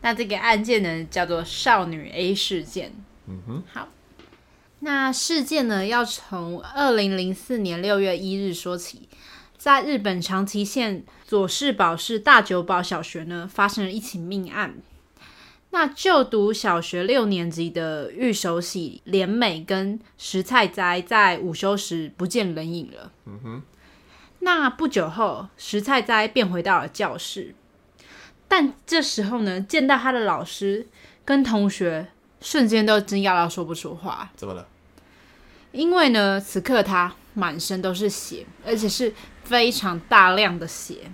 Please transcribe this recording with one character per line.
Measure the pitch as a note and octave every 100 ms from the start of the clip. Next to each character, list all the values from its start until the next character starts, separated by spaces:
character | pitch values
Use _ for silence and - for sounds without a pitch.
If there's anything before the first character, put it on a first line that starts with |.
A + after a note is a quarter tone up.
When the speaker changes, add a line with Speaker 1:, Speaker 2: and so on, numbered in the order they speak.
Speaker 1:
那 | A#3+
这 | A3+ A3
个 | G3
案 | A3+ G#3+
件 | A3 A3+
呢， | F3+ E3 D#3+
叫 | F#3 F3
做 | E3+
少 | E3 - C4+ A3 E3+
女 | D#3+ D3
A | - F3+ G3
事 | - F#3
件。 | D3+ F#3 B2 - - - -
Speaker 2:
嗯 | F#2 G2+
哼。 | C3+ F3+
Speaker 1:
好， | - A2 _ _ - - - _ _ _ _
那 | D4+ C#4 C4+
事 | C4 - E4
件 | C#4 D#4 A#3+
呢， | G3+ G3
要 | A#3+
从 | A#3 - - F#3 E3+ F3
二 | - C#4 C#4+ A3+
零 | G3 F#3+
零 | F#3
四 | F#3 - B3
年 | F#3+ E3+
六 | F#3+ G3+
月 | G3 E3+
一 | F#3+ G3
日 | G3
说 | E3+ F3+ F3+
起。 | - - - - - - - _
在 | C#4+ C#4
日 | B3+ C4+
本 | G3+ F3+
长 | E3+ F#3+ G3
崎 | G#3 G3+
县 | - A3+ G3+ - - -
佐 | G#3 G3
世 | - C#4+
保 | G#3 F3+ E3
市 | - A3+
大 | G#3+ B3+
久 | G#3 F3+
保 | F3 F3+
小 | F3 E3+
学 | E3 E3+
呢， | D#3+ F3 F3+
发 | - G3+
生 | G3+ F#3+
了 |
一 | G#3
起 | G#3+ F3+
命 | E3+ G3 F3+
案。 | G#3 G3 - - - _ _ - - - _ _
那 | F4+ D4+
就 | - F#4+ D#4+
读 | C4 A3 G3+
小 | G#3+ G#3+ E3+
学 | E3+ F3+
六 | F#3+ C4+ G#3+
年 | F#3 E3+
级 | E3 E3+
的 | E3+ D#3+ D#3 C3
玉 | G3 B3
手 | G3+ F3+ E3+
洗 | E3+ F#3+ D#3 - -
怜 | F#3+ F#3
美 | A3 A#3 D#3
跟 | E3 F#3+ G3 A3 - _
石 | - F#3+
菜 | F#3+ B3+ G3
斋 | F#3 F3+ F3+
在 | F3+ A3 G3+ F3
午 | F3+
休 | E3 G3 G3+
时 | - E3+ D3+ -
不 | F3
见 | A#3+ G3
人 | D#3 D#3+
影 | E3+ C#3
了。 | - - _ -
Speaker 2:
嗯 | G2+
哼。 | A#2+ A#2+ - _ - _ _ - - _ F4+
Speaker 1:
那 | E4+ C4+
不 | - D#4
久 | G#3 D#3+
后， | E3+ G#3+ A2+ F#3+ _
石 | - G#3
菜 | G#3 C4+
斋 | A#3 A3+ A3
便 | B3+ G3+
回 | F3
到 | F3+ F3
了 | D#3
教 | - F#3+ A#2
室， | - - - - _ _ _ _ - - - _ _
但 | F#4+ C#4 - -
这 | E4
时 | - -
候 | G3+ A#3+
呢， | G3+ F3+
见 | G3 D#4+ C4+
到 | C4+
他 | B3+
的 | B3
老 | G#3 D#3
师 | E3+ - G3 G3+ A#3+ - - _
跟 | - C#4
同 | B3+ A3 G3+
学 | - F3 D#3+ F#3 _ _ _
瞬 | - D#4 A#3
间 | A3 G#3+
都 | G#3+
惊 | G3+ G3
讶 | G3
到 | F3+ E3+
说 | F3+
不 | E3
出 | E3 D3+ E3
话。 | F3 - G2 -
Speaker 2:
怎 | G2+
么 |
了？ | F#2 - _ _ _ _ _ - - - - -
Speaker 1:
因 | B3 E4
为 | F4+ D4
呢， | A3+ G3+ G3
此 | G3 F#3+
刻 | F#3 B3
他 | G3 F#3 F3+ - -
满 | G#3 F3 D3
身 | - F#3+
都 | F#3
是 | F#3 G#3
血， | G3+ - - - - -
而 | A3+
且 | G#3+
是 | - A#3+ - - - -
非 | A#3+ A#3
常 | - G3+ E3+
大 | - A3+ F#3 F#3+
量 | G3+ F3
的 | E3
血。 | - - D#3+ -